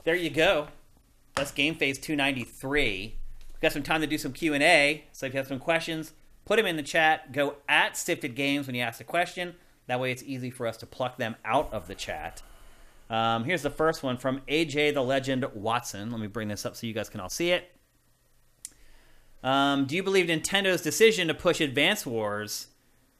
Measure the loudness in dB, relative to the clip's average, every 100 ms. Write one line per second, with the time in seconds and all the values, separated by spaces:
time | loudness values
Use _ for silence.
0 | -2 0 0 2 4 4 -2 -10 -20 -20
1 | _ _ -10 -6 -4 0 0 2 -2 -2
2 | -4 0 0 -2 -6 -10 -2 0 0 -2
3 | -6 -8 -8 -10 -12 -2 0 0 0 0
4 | 0 -2 -4 -2 0 4 6 8 6 2
5 | -8 -8 -4 -4 -4 -2 0 0 0 -6
6 | -8 -16 -20 -12 2 2 4 0 0 4
7 | 6 4 0 0 0 -2 2 4 4 0
8 | -2 -2 -2 -2 0 0 -2 -4 -4 -6
9 | -4 -2 -2 -4 -8 -10 _ _ -4 -2
10 | 0 -4 -6 -8 -8 -4 -4 -6 -10 -4
11 | -4 -2 -6 -4 0 0 0 -6 -8 -8
12 | -8 -6 -8 -12 -18 -20 -20 -20 -20 -20
13 | -4 0 2 2 0 0 -2 0 0 0
14 | -2 -2 -2 -2 0 0 2 2 2 2
15 | 2 0 0 -2 -2 -4 -2 -2 -2 -8
16 | -8 -6 -6 -6 -6 -6 -8 -8 -6 -4
17 | -6 -8 -8 -2 0 0 -2 _ _ _
18 | _ _ _ _ _ _ -20 -20 -20 -20
19 | -20 -20 -20 -6 2 4 4 2 0 0
20 | 2 2 2 0 0 0 2 0 0 6
21 | 6 6 0 0 2 2 2 2 2 2
22 | -2 -2 -2 -2 -6 -8 -10 _ _ _
23 | _